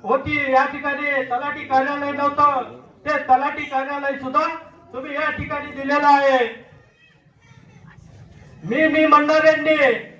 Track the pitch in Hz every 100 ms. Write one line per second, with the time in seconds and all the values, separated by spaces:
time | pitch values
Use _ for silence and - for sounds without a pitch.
0 | 226 269 285 294 269 262 269 277 285 277
1 | 285 277 262 247 285 302 277 262 269 285
2 | 285 285 285 285 285 269 226 247 - _
3 | 294 285 269 262 285 311 277 269 269 285
4 | 277 269 254 294 320 320 - - - -
5 | 302 285 302 302 285 294 294 269 277 294
6 | 294 277 277 262 226 - - - _ _
7 | _ _ _ _ _ - - - - -
8 | - - - - - - 160 262 311 311
9 | 311 294 294 311 311 311 302 302 269 226
10 | -